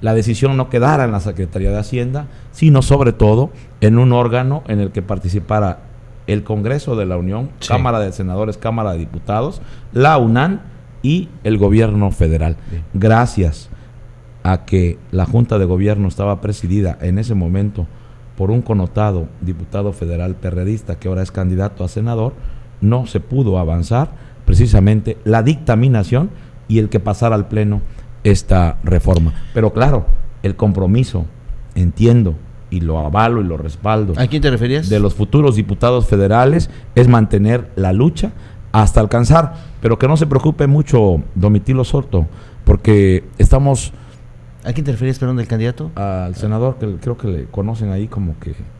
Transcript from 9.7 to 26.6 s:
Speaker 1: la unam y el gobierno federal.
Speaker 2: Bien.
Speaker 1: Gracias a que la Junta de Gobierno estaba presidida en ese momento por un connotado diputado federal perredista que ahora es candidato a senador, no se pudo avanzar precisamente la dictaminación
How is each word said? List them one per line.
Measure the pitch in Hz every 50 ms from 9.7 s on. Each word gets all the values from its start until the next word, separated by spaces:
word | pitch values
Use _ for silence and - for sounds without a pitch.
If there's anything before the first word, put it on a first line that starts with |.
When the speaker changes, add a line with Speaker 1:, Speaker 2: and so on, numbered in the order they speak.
| - - - - -
Speaker 1:
la | 117 131 143 160 147
unam | 120 113 113 123 139 170 190 214 - - - - - - - - -
y | 131 156 180 180 - - - -
el | 107 110 107
gobierno | 98 101 101 110 113 110 104 104 104 98
federal. | 92 - - 80 80 80 80 80 82 - - -
Speaker 2:
Bien. | - 82 80 - -
Speaker 1:
Gracias | 95 95 110 113 113 120 117 - - 92 82 78 - - - - - - - - - - - - - - - - - -
a | 92 92 87 -
que | - - 95 90 85 85 - - -
la | - 92 92
Junta | 87 - 117 120 117 110 104
de | 95
Gobierno | 87 90 90 98 104 104 101 104 92
estaba | - - 98 101 101 92
presidida | - 104 104 - - 90 95 104 101 90 64 -
en | - 87 90 101
ese | 110 120 113
momento | 98 87 82 90 95 98 104 104 - 85 - - - - - - - - - - -
por | 98 95
un | 110 123
connotado | 117 - 113 101 92 87 - - 107 107 98 90 80 78 - -
diputado | - 87 92 80 85 82 - 98 101 101 95
federal | - - 85 85 85 87 92 92
perredista | 92 - 92 90 90 90 95 110 110 - - 87 80
que | - 92
ahora | 92 90 95
es | 95
candidato | - 98 95 90 92 92 98 104 - - 101
a | 85
senador, | - - 110 117 120 113 110 127 139 - - - - - - - - -
no | - 104 117 123 127 110
se | - 104
pudo | - - 127 131 135 107 95 92
avanzar | 87 80 80 85 85 - 110 120 147 - - - - - - - -
precisamente | - - 82 - 117 107 101 95 101 107 110 98 117 110 - -
la | 107 110 113 110
dictaminación | 131 160 139 - - 120 110 120 135 127 113 98 - 120 127 160 208 - - - - - -